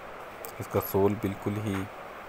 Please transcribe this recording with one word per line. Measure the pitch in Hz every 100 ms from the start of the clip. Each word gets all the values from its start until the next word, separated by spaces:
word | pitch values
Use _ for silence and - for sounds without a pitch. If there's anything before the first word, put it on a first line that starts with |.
| - - - - - -
इसका | - 104
सोल | - 101 98 104
बिल्कुल | 101 98 - 104
ही | 107 98 98 - - -